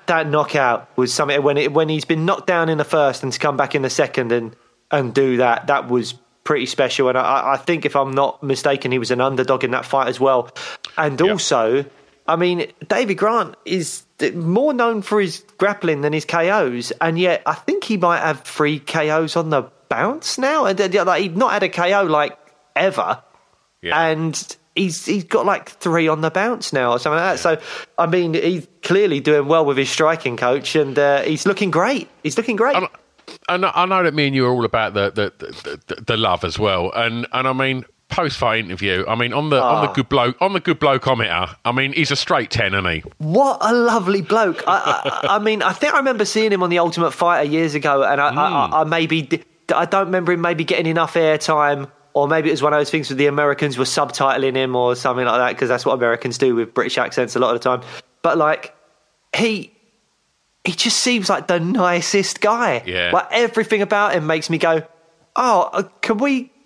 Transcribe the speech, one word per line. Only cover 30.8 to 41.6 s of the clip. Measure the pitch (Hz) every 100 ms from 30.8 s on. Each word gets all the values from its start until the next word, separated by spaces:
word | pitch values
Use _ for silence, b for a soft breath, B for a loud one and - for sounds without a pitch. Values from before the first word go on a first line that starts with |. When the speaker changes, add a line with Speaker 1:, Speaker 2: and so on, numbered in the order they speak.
| 139 139
Speaker 1:
uh, | 143 139
he's | - 156 196
looking | 190 202
great. | 156 208 269 - _
He's | 156 185
looking | 226 214
great. | 240 226
Speaker 2:
And, | 185 - _ _ - - -
and | 180 185
I | - 185
know | 190
that | 175
me | 151 143
and |
you | 135 123
are |
all | 127
about | 113 113 107
the, | 101 98
the, | 107 101 - -
the, | - 71 73 -
the, | 87
the | 110 110
love | 107 87
as | 90 90
well. | 104 95 90
And, | 107 117 117 123
and | 127 131
I |
mean, | 131 135 131 - _ -
post-fight | - 175 - 123 113
interview, | 98 90 98 92 98
I |
mean, | 113 120
on | 123 151
the, | 135
on | 123 113
the | 104
Speaker 1:
Ah. |
Speaker 2:
good | - 123
bloke, | 139 123 127
on | 190
the | 190
good | 175 160
blokeometer, | 147 131 131 120 107 85 92 -